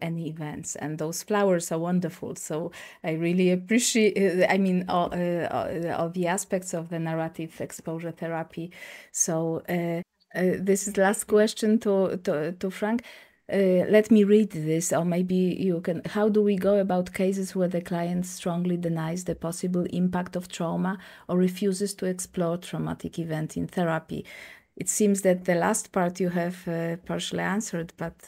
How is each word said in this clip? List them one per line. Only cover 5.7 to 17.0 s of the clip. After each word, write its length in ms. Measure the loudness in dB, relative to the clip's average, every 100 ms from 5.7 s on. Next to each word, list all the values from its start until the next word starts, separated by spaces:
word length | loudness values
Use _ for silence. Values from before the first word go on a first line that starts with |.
| -4 -4
all 160 | -2 -2
the 180 | -2 0
aspects 480 | -2 -2 -4 -2
of 140 | -6 -6
the 100 | -4
narrative 600 | -2 -2 -4 -6 -10 -8
exposure 500 | -10 -8 -8 -8 -8
therapy. 600 | -8 -6 -6 -6 -8 -12 -12 -18 -20 -12
So, 500 | -4 0 0 0 -2 -2
uh, 340 | -2 -2 -4 -6 _ _
uh, 220 | 0 0 2
this 280 | 2 0 0
is 80 |
the 80 | 2
last 220 | 2 2
question 540 | 2 4 4 2 2 2
to, 380 | 4 2 2 0
to, 280 | -2 0 -2
to 180 | -4 -6
Frank. 340 | -4 -2 -2 -4 -16 -20 _ -4
Uh, 320 | 2 4 4 6
let 200 | 6 8
me 140 | 6
read 260 | 8 6 6
this, 380 | 0 0 0 2
or 140 | 0
maybe 300 | 2 0 2 2 2 2
you 220 | 0 0
can. 180 | -2 -4 -4
How 240 | 0 2
do 100 | 4
we 160 | 4 4
go 220 | 4 4
about 340 | 4 0